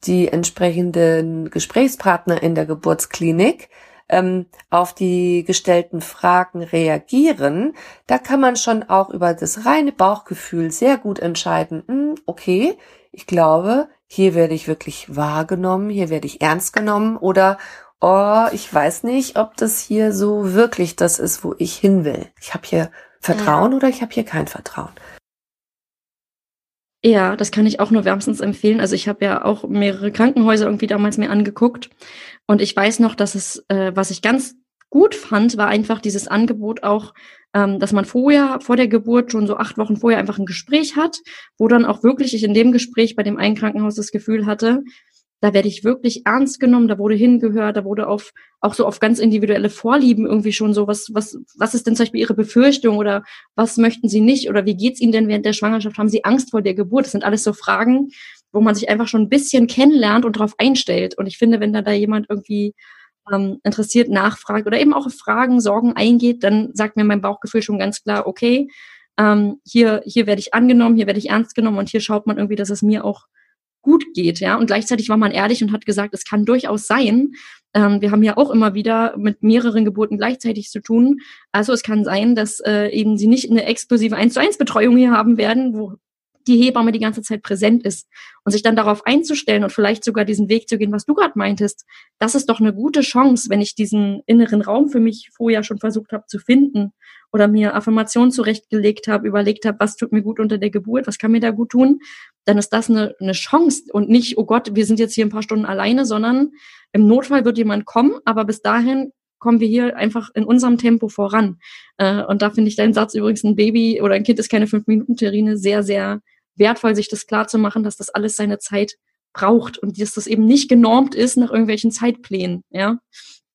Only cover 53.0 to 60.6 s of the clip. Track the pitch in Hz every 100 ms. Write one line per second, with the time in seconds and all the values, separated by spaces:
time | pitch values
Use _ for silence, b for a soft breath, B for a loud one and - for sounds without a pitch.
53 | 208 202 B B B - 226 - 226 226
54 | 226 208 214 269 - 202 196 185 233 254
55 | 240 220 214 208 202 214 208 226 208 214
56 | 214 208 190 254 254 220 196 190 185 247
57 | - 202 - 214 214 208 - 196 226 254
58 | 277 B B B _ 208 226 202 - 208
59 | 226 220 208 285 277 262 233 240 277 302
60 | 214 220 233 214 214 -